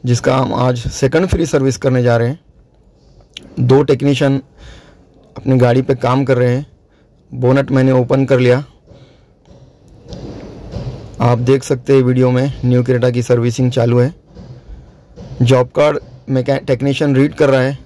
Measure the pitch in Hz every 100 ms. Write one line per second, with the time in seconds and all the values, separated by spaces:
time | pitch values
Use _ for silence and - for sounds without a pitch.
0 | 123 120 135 131 120 110 127 123 - -
1 | 135 160 185 170 165 151 135 123 139 127
2 | 123 117 117 151 _ _ _ _ _ _
3 | _ - _ - - - 123 135 143 131
4 | 139 131 139 135 - _ - - - _
5 | _ _ _ - - 131 123 123 127 127
6 | 120 131 135 123 123 123 147 _ _ _
7 | _ _ _ 127 123 135 139 135 131 131
8 | 123 139 135 131 123 123 143 _ _ -
9 | - _ _ _ _ - - _ _ -
10 | - - - - - - - - - -
11 | - - 120 120 123 135 - 131 - 139
12 | 123 127 127 127 135 131 123 123 123 123
13 | 123 120 120 123 120 117 127 123 120 120
14 | 127 - _ - - - - - - -
15 | _ - - - 120 127 127 - 147 147
16 | - - - 131 123 139 - 123 139 135
17 | 147 131 147 - 143 135 131 139